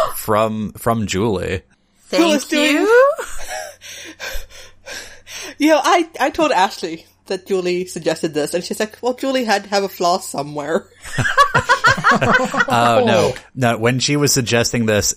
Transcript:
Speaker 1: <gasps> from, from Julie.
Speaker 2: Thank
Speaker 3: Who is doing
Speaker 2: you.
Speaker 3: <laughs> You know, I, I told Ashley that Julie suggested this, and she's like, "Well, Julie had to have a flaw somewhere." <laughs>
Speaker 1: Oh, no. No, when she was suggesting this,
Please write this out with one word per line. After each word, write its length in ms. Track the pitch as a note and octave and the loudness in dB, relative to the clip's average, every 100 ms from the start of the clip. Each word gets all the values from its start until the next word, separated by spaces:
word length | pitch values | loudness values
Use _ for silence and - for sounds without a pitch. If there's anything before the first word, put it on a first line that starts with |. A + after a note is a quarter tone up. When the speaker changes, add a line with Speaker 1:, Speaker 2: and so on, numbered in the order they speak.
Speaker 1:
<gasps> 120 | - - | 0 -6
from, 580 | - G#2 A2 G#2+ G#2 | -2 0 0 -2 -8
from 340 | - A#2 A2+ G2 | -4 -2 0 -2
Julie. 540 | F#2+ A2+ F#2 E2+ F#2+ _ _ _ _ - | 0 0 -2 -4 -6 _ _ _ _ -4
Speaker 2:
Thank 140 | C#4 | 2
Speaker 3:
Who 60 | E4 | 2
is 140 | D4 - | 2 0
doing 260 | D4+ D4+ | 0 2
Speaker 2:
you. 400 | D4+ G4+ A#4+ C#5 D#5+ | 2 4 6 4 2
Speaker 3:
<laughs> 60 | - - - - - - - - - - - - - - - - - - - - - - F4 - | -8 -8 -8 -10 -12 -16 -20 -18 -20 -14 -8 -8 -8 -20 -20 -20 -16 -16 -16 -20 -18 -14 -14 -2
You 120 | D4+ | 2
know, 120 | D4+ | 4
I, 260 | D#4 F4+ E4 - | 4 2 0 -2
I 100 | C#4 | -2
told 220 | E4+ D4+ | 0 0
Ashley 540 | F3+ G#3 - E3+ D#3+ - _ - | 2 0 -2 -10 -10 -16 _ -8
that 200 | F#3+ - | -8 -4
Julie 380 | F#3 F3+ F3+ F3+ | -2 -2 -4 -6
suggested 480 | E3+ D#3+ D#3+ E3+ | -6 -4 -2 -4
this, 200 | D3 D3 | -2 -2
and 100 | F3 | -4
she's 160 | - G#3 | -6 -6
like, 180 | G#3+ - | -6 -4
"Well, 120 | A#3+ | -6
Julie 300 | B3 C4+ C4 | -4 -2 -2
had 200 | A3 G3+ | 0 0
to 60 | G3+ | 0
have 140 | G3+ | -2
a 60 | G3 | -2
flaw 300 | - F3 F#3+ | 0 0 0
somewhere." 640 | - E3 D3 D3 C#3+ F#3 - - - - | -4 -8 -8 -8 -2 -4 -4 -20 -10 -4
<laughs> 480 | - - C#5 - - B4+ A4+ C5+ - | 0 4 4 2 2 2 4 4 2
Speaker 1:
Oh, 920 | B3+ A#3+ B3+ B3+ C4 B3 A#2+ A#2 A2 A2+ | 2 2 2 0 -2 0 2 4 4 4
no. 280 | A2 G2+ - - C3 | 4 2 -2 -12 -2
No, 220 | A#2 A2 | 0 2
when 220 | A#2 B2+ | 0 0
she 160 | C#3+ D3 | 0 2
was 160 | C#3+ | 2
suggesting 520 | C3+ A2+ A#2 A#2 B2 A2 | 2 2 0 2 0 2
this, 260 | G#2 - | 2 0